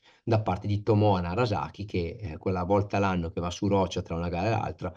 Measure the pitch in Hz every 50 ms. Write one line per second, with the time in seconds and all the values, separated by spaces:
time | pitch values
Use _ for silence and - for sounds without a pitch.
0 | _ _ _ _ _ 113 110 107 110 95 90 - - 104 104 104 - - 107 104
1 | 104 104 98 90 87 87 90 113 127 110 101 78 71 80 - - 104 104 - 90
2 | 85 82 - - 101 80 78 - - 95 92 90 87 87 101 101 101 104 - 98
3 | 101 95 92 87 82 80 - 90 85 87 - - 104 101 101 98 92 87 - 90
4 | 87 - 87 82 87 87 85 85 95 113 110 - - 78 82 - 90 87 -